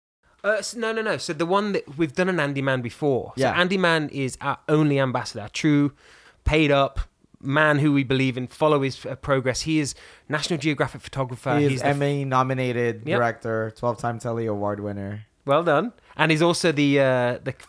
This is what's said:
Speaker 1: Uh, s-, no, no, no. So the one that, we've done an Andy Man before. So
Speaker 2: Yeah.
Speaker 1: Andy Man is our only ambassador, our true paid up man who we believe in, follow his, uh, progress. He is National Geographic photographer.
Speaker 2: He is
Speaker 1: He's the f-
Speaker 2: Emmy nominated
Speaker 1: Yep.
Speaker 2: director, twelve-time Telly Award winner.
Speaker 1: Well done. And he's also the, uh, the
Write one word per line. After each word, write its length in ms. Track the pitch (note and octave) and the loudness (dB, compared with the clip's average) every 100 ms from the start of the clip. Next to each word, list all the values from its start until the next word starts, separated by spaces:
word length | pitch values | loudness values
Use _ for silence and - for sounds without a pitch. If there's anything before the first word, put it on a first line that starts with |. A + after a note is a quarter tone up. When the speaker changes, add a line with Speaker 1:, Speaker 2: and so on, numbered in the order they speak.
| _ _ _ _ | _ _ _ _
Speaker 1:
Uh, 120 | G3+ G#3+ | -2 -2
s-, 160 | - B3 | -4 -6
no, 160 | A3 | -4
no, 100 | A3+ | -2
no. 160 | A3 D3 | -2 -4
So 160 | - | -4
the 120 | D#3 E3+ | -4 0
one 260 | G3 G#3 | 2 0
that, 240 | F#3 - C#3+ | -2 -4 -4
we've 160 | D#3+ | -2
done 160 | F#3 F#3 | 0 0
an 100 | F3 | 0
Andy 220 | C#3+ C#3 | 0 0
Man 200 | C3+ B2+ | 0 0
before. 520 | A#2 - D3+ B2 - - | -2 -2 0 0 -2 -2
So 40 | |
Speaker 2:
Yeah. 160 | B2+ E3 | 0 2
Speaker 1:
Andy 180 | F3+ G3 | 0 2
Man 320 | F3 D#3+ D3 | 2 2 0
is 280 | C#3+ C3 - | -4 -6 -4
our 160 | C#3 C3 - | -6 -6 0
only 320 | D3+ D3+ C#3 | 2 4 2
ambassador, 420 | C3+ B2 A2+ A2 | 0 -2 -6 -10
our 80 | G#2 | -10
true 440 | - D#3 D3 C#3+ - - - - _ | -2 2 4 2 -2 -20 -20 -20 _
paid 280 | - D#3 D3 | 0 2 4
up 280 | C#3 C3+ - - _ _ _ | 4 2 -2 -8 _ _ _
man 360 | C3+ D3 D#3 D3 | -2 2 4 4
who 120 | D3+ | 4
we 100 | C#3 | 2
believe 340 | B2+ C3+ C3 B2 | 2 0 0 -2
in, 100 | B2+ | -8
follow 340 | - D#3 D3 | 0 2 2
his, 220 | C3+ - - | 0 -4 -10
uh, 100 | C3 | -8
progress. 460 | - C3+ B2+ A#2 | -2 0 0 -2
He 180 | D#3 D#3 | -2 -2
is 160 | C3+ - - - - | -2 -6 -16 -20 -6
National 300 | D3+ - E3 | -4 -2 -2
Geographic 420 | D#3 C#3+ C3+ - | 0 0 -2 -6
photographer. 560 | - C3+ B2+ B2 C3+ D3 | -10 -6 -6 -6 -2 2
Speaker 2:
He 80 | C#3+ | 2
is 60 | |
Speaker 1:
He's 100 | C3 | 2
the 60 | C#3+ | 0
f- 80 | C#3+ | 0
Speaker 2:
Emmy 280 | C#3+ C#3+ C3+ | 0 0 0
nominated 800 | B2+ C3 C3 B2+ A#2+ A#2+ A2 C#3+ | 0 2 0 -2 0 -2 -2 -2
Speaker 1:
Yep. 120 | G3 | 0
Speaker 2:
director, 540 | F3 - A#2+ A2 A2 - | 0 -2 -4 -4 -4 -4
twelve-time 440 | A#2+ A2+ A#2+ A2+ | -4 -4 -4 -6
Telly 260 | A#2+ A#2 A2+ | -6 -4 -4
Award 340 | G2+ G#2 G#2 | -2 -4 -4
winner. 460 | G#2 G2+ G2 G#2 G#2+ _ C#3 | -6 -8 -8 -10 -14 _ 0
Speaker 1:
Well 180 | D3 | 2
done. 280 | E3+ D3 A3+ - - - | 4 2 0 -6 -10 0
And 140 | D#3 | 2
he's 120 | D#3 | 4
also 280 | E3+ E3+ F3 | 4 2 0
the, 280 | D3 C#3+ C#3 | 2 4 4
uh, 400 | C3+ B2+ B2 B2 | 4 2 0 -2
the 100 | C3+ - | -8 -12